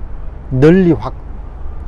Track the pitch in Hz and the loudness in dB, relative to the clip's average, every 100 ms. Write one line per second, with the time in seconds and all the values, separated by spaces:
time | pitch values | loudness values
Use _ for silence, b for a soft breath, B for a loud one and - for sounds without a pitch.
0 | - - - - - 127 147 185 180 151 | -10 -8 -10 -10 -4 4 6 6 6 2
1 | 131 - - - - - - - | -2 -10 -12 -12 -12 -10 -10 -8